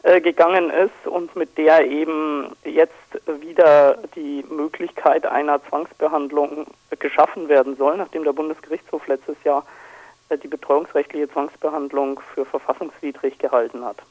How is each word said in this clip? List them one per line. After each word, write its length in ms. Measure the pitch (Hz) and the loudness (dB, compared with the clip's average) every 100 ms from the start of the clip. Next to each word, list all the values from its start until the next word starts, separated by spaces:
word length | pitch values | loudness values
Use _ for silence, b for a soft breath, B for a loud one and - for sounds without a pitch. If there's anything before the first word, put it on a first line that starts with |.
äh, 180 | - 180 | 6 4
gegangen 500 | 165 - 170 185 170 | 4 2 4 4 0
ist 360 | - 196 - 160 | 0 -2 -2 -6
und 280 | 180 170 185 | -6 -8 -6
mit 200 | 156 - | -6 0
der 320 | 156 160 131 | 6 6 4
eben 600 | 147 160 156 156 147 - - | -2 -4 -4 -4 -6 -8 -12
jetzt 280 | 151 156 165 - _ - - 147 | -4 0 0 0 _ -12 -10 -10
wieder 580 | 156 170 165 147 143 226 - - | -6 4 8 8 6 4 -6 -12
die 280 | 147 143 135 | -10 -10 -10
Möglichkeit 720 | 156 156 - 170 - 151 156 - | -8 -8 -8 -10 0 0 2 0
einer 360 | 135 147 143 - | 0 0 -2 -2
Zwangsbehandlung 960 | 147 170 _ 151 151 143 147 143 147 - _ _ 156 | -8 -8 _ -2 -2 -2 -2 -2 -6 -14 _ _ -8
geschaffen 500 | 143 - 156 - 156 | -4 2 2 0 2
werden 280 | 143 131 135 | 4 4 0
soll, 200 | 143 180 | 0 0
nachdem 280 | 175 160 | -6 -4
der 80 | 156 | -4
Bundesgerichtshof 760 | 139 156 156 - 156 - 156 - | -4 -6 -8 -8 -10 -8 -12 -6
letztes 300 | 175 - 147 | -6 -6 -6
Jahr, 200 | 156 143 - B B B B B _ | -2 -2 -4 B B B B B _
äh, 60 | 147 | -8
die 120 | 143 | -8
betreuungsrechtliche 840 | 151 - 147 175 147 143 156 143 | -14 0 0 0 -4 -4 -6 -6
Zwangsbehandlung 880 | 151 139 _ 151 151 139 139 135 139 - | -6 -8 _ -6 -6 -6 -4 -4 -6 -12
für 100 | - | -10
verfassungswidrig 920 | 135 139 - 135 160 - 147 - 135 - | -6 -6 -6 -6 -8 -10 -12 -6 -8 -4
gehalten 460 | 135 123 117 120 | -2 0 -2 -8
hat. 140 | 120 104 _ | -12 -14 _